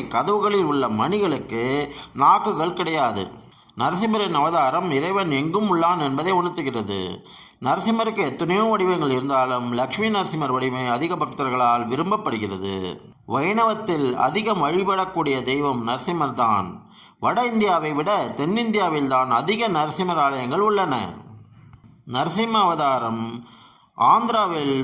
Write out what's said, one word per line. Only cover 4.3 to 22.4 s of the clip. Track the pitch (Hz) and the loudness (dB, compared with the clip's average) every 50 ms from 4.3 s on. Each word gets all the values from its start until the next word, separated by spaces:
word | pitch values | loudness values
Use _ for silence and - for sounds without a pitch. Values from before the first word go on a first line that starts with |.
| 170 143 | 0 2
அவதாரம் | 147 160 170 160 139 131 139 175 185 180 | 2 2 2 2 2 2 2 0 0 0
இறைவன் | 139 135 151 185 196 196 190 165 143 | 0 0 0 0 0 0 0 0 0
எங்கும் | 135 147 160 175 208 214 202 | 0 0 0 0 0 2 2
உள்ளான் | 180 165 165 170 180 165 147 | 2 2 2 2 2 0 0
என்பதை | 139 135 147 160 190 190 | -2 -2 -2 0 0 0
உணர்த்துகிறது. | 175 170 175 175 175 143 135 120 113 104 98 98 95 92 90 90 - - - - - - - _ - | 0 0 -2 -4 -4 -4 -4 -4 -4 -4 -4 -4 -4 -4 -6 -8 -10 -16 -20 -20 -20 -20 -20 _ -6
நரசிம்மருக்கு | 120 131 156 185 - 220 226 226 226 220 214 202 170 | -2 0 0 0 0 0 0 0 0 -2 0 -2 -2
எத்தனையோ | 135 123 - 170 165 180 208 220 | -2 -2 -2 -2 0 2 2 2
வடிவங்கள் | 226 220 190 185 180 180 160 151 139 131 | 2 2 2 2 2 2 2 2 0 0
இருந்தாலும் | 127 131 143 135 131 127 131 127 123 120 120 117 | 0 0 0 2 2 2 2 0 -2 -2 -2 -2
லக்ஷ்மி | 120 131 - - 196 214 220 | -2 -2 -2 -2 -2 0 0
நரசிம்மர் | 214 196 185 - 165 156 147 127 127 | 0 0 -2 -2 -2 -4 -2 0 0
வடிவமே | 127 131 131 127 131 127 123 | 0 0 -2 -2 -2 -2 -2
அதிக | 120 123 160 165 175 | -2 0 -2 -2 -2
பக்தர்களால் | 160 151 127 123 - 139 127 123 127 123 120 120 120 113 110 | -2 -4 -4 -4 -4 -4 -2 0 2 2 4 2 2 0 -2
விரும்பப்படுகிறது. | 127 143 165 190 214 190 - 139 120 107 104 98 98 92 98 98 98 95 92 92 - - - - - _ _ | -2 -2 0 0 0 -2 -2 -2 -4 -4 -4 -4 -6 -4 -4 -4 -4 -4 -4 -6 -8 -10 -14 -20 -20 _ _
வைணவத்தில் | - 110 131 147 185 208 233 226 220 208 214 214 180 170 147 139 127 123 127 | -4 -2 -2 0 0 2 2 2 2 2 0 -2 -2 -2 0 0 0 0 2
அதிகம் | 123 135 160 214 214 226 208 175 143 | 0 0 0 0 0 0 0 0 0
வழிபடக்கூடிய | 143 170 190 190 196 190 190 185 185 - 170 156 143 135 131 117 | 0 2 0 0 0 0 0 -2 -2 -2 -2 0 0 0 0 0
தெய்வம் | 127 135 143 147 143 127 120 113 | 0 0 0 0 0 -2 -2 -2
நரசிம்மர் | 117 127 127 - 190 175 165 147 135 117 123 | -2 -4 -4 -2 -4 -2 -2 -2 -2 0 0
தான். | 123 113 107 98 92 87 90 - - - - - - - - - | 2 2 2 2 0 -2 -8 -12 -16 -20 -20 -20 -20 -20 -10 -4
வட | - 123 175 233 247 | -2 0 2 2 0
இந்தியாவை | 240 226 220 208 202 175 160 156 151 147 | 0 2 2 2 4 2 2 0 0 -2
விட | 143 151 196 208 185 131 117 | -2 0 0 0 0 0 -2
தென்னிந்தியாவில் | - - 143 165 208 233 233 226 208 214 185 170 156 147 139 131 | -4 -4 -2 0 0 0 0 0 0 2 2 2 0 0 0 2
தான் | 135 131 131 127 | 2 2 2 2
அதிக | 120 120 143 175 220 220 233 | 2 0 2 0 0 0 0
நரசிம்மர் | 220 175 151 151 156 - 180 185 180 170 156 | 0 0 0 0 -2 -2 -4 -2 -2 0 2
ஆலயங்கள் | 143 139 135 127 127 123 147 190 208 | 2 2 0 -2 -4 -2 0 0 2
உள்ளன. | 220 208 202 185 160 135 117 95 87 78 76 - - - - - - - - - - - - - - - _ - | 2 2 2 0 0 -2 -2 -4 -6 -10 -14 -18 -20 -20 -20 -20 -20 -20 -20 -20 -20 -20 -20 -20 -20 -20 _ -12
நரசிம்ம | - 117 127 151 170 170 208 | -6 -2 -2 -2 -2 0 -2